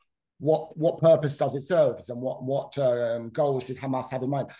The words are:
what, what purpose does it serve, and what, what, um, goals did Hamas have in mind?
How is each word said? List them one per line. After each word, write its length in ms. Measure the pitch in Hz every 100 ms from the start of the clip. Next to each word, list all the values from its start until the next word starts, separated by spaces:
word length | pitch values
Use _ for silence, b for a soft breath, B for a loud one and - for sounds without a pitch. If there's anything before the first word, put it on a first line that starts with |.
| _ _ _ -
what, 400 | 139 156 - -
what 220 | 170 -
purpose 360 | 160 151 147 -
does 200 | 143 135
it 80 |
serve, 320 | - 175 135 - -
and 120 | 120
what, 220 | 131 -
what, 340 | 127 139 - 143
um, 540 | 131 120 117 117 113
goals 340 | 156 147 131 127
did 120 | 127
Hamas 340 | 135 131 123
have 100 | 131
in 80 | 131
mind? 220 | 139 120